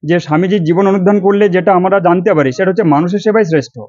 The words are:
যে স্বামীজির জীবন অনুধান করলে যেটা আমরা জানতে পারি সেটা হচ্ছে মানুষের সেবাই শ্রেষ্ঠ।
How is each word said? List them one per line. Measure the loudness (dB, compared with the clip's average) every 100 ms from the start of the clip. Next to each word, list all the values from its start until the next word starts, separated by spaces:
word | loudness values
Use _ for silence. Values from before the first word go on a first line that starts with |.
যে | 0 -2
স্বামীজির | 0 -2 0 0
জীবন | 0 0 2
অনুধান | 0 2 2
করলে | 2 2 2
যেটা | 0 0
আমরা | 0 2 0
জানতে | 2 0 0
পারি | 0 0
সেটা | -2 -2
হচ্ছে | 0
মানুষের | 0 0 0 -2
সেবাই | -2 0 0
শ্রেষ্ঠ। | -2 -4 -14